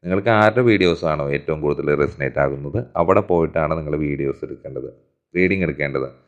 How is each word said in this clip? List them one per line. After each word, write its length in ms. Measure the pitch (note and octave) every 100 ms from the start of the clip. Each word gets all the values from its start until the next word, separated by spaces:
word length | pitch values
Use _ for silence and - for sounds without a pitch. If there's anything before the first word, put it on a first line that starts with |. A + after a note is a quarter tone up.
നിങ്ങൾക്ക് 300 | F2 F#2+ G#2+ A2
ആരുടെ 240 | G#2+ A2 B2
വീഡിയോസാണോ 560 | G#2 F#2 D#2+ E2 D2+ C#2+ C#2+
ഏറ്റവും 240 | - D#2 D2+
കൂടുതൽ 220 | C#2+ D2 C#2+
റെസൊനേറ്റ് 400 | C#2+ - C2+ C2+ C#2
ആകുന്നത് 340 | C#2 C#2+ G#2+ B2 -
അവിടെ 200 | E2+ G2 -
പോയിട്ടാണ് 400 | F2 D#2+ E2 D#2 D#2+
നിങ്ങൾ 120 | D2+ D2+ D2
വീഡിയോസ് 340 | C#2+ C#2 C2+ C#2
എടുക്കേണ്ടത്, 420 | C#2 C#2 C2 C2 - _ _ _ F2
റീഡിംഗ് 280 | F#2 F#2+ E2+
എടുക്കേണ്ടത്. 420 | D2 D2 C2+ C2 -